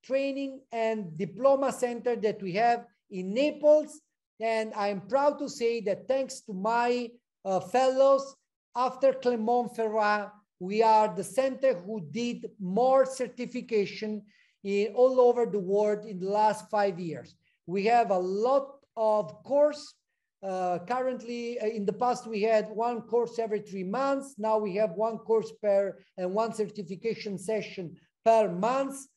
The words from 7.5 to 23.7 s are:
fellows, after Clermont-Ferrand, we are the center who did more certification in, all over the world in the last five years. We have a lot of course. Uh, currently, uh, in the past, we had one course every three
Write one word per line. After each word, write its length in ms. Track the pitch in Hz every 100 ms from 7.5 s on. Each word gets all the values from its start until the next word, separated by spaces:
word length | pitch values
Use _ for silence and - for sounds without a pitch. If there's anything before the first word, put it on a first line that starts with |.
| 190
fellows, 800 | 180 247 262 262 269 269 277 - _ _ _ 240
after 360 | 254 254 269
Clermont-Ferrand, 1160 | 262 247 240 214 247 240 - 220 214 208 208 196 - _ _
we 200 | 180 214
are 320 | 220 220 214
the 120 | 175
center 500 | 190 - 269 262 269
who 260 | 208 180 220 151
did 380 | 151 240 220 226 _
more 440 | 185 190 254 269
certification 1160 | 262 - 247 - 240 247 - 220 196 - 214 214 208 _ _ _
in, 300 | 196 202 214
all 240 | 208 254 254
over 240 | 247 240 226
the 120 | 202
world 460 | 180 202 214 208 214
in 140 | 185
the 80 | 190
last 420 | 208 214 208 -
five 300 | 214 202 175
years. 340 | 175 139 - _ _ _ -
We 200 | 190 202
have 240 | 240 220
a 80 | 190
lot 600 | 185 190 233 277 277 - _
of 480 | - 220 214 170 -
course. 520 | - 285 294 294 - _ _ _ _ _
Uh, 380 | 190 185 180 175 175
currently, 720 | 254 254 247 220 240 233 240
uh, 80 | 214
in 200 | 226 202
the 60 |
past, 320 | 196 247 233 220
we 160 | 220
had 260 | 214 220 214
one 320 | 208 233 240
course 380 | 226 233 233 233
every 220 | 226 208
three 240 | 208